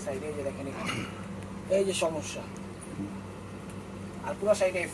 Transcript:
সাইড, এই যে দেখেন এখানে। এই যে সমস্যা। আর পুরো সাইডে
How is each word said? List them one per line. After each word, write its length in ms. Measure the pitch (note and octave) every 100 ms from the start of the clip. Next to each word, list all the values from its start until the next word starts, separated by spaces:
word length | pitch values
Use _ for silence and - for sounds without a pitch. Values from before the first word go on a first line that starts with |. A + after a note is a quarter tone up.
সাইড, 180 | - C3+
এই 120 | D3+ D3
যে 60 | C#3
দেখেন 180 | C3+ C3+
এখানে। 220 | C3 - - - - - - - - - F#3+
এই 80 | F#3+
যে 60 | F#3
সমস্যা। 380 | E3+ D#3 - - - - - - - - - - - - - - - - - - - - -
আর 80 | G3
পুরো 140 | G3+ G3
সাইডে 200 | F#3 F3+ E3+